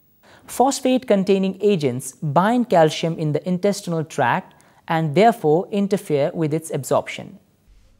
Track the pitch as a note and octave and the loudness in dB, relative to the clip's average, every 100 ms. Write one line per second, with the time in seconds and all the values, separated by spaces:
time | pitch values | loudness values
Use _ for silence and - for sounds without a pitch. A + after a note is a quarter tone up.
0 | _ _ _ - - - B3+ C4+ C4 B3+ | _ _ _ -20 -8 0 0 0 0 0
1 | - G3+ F#3+ F#3+ F#3+ F#3+ G#3 G3 C#3+ B2 | 0 0 2 0 0 0 0 0 0 -4
2 | - - D#3 C#3 G3+ B3 A3+ F3 D#3 - | -8 -8 -2 0 2 0 2 4 4 2
3 | E3 E3 D3+ - F#3 F3+ G3+ G3 - E3 | -4 -2 -2 -2 -2 -2 -2 -2 -4 -6
4 | D3 - A#2+ D#3+ - _ _ _ - E3 | -4 0 0 0 -4 _ _ _ -6 -2
5 | D#3+ C#3+ A3+ A3 D#3 D#3+ - G3+ G3+ G3 | 0 4 4 4 2 2 0 -2 -2 -2
6 | - C#3+ D3+ F3+ D#3 D#3+ - C#3+ B2+ C3+ | 0 0 0 -2 -2 -2 -4 -8 0 0
7 | - - - - _ _ _ _ _ | 0 -8 -16 -20 _ _ _ _ _